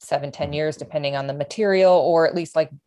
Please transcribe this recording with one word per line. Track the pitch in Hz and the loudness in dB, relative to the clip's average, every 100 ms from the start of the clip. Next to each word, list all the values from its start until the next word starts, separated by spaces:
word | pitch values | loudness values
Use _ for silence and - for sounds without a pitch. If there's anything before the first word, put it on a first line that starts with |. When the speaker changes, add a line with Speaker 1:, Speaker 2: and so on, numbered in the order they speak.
Speaker 1:
seven, | - 147 139 | -6 -6 -6
ten | - 147 | -8 -6
Speaker 2:
Mm-hmm. | |
Speaker 1:
years, | 147 156 151 | -4 -4 -6
depending | 143 151 143 139 | -8 -6 -4 -6
on | 139 | -6
the | |
material, | 143 143 - 202 190 185 | -8 -8 -2 0 4 6
or | 180 143 165 160 | 6 4 2 2
at | |
least, | 175 160 160 | 0 -4 -2
like, | 160 - | -4 -8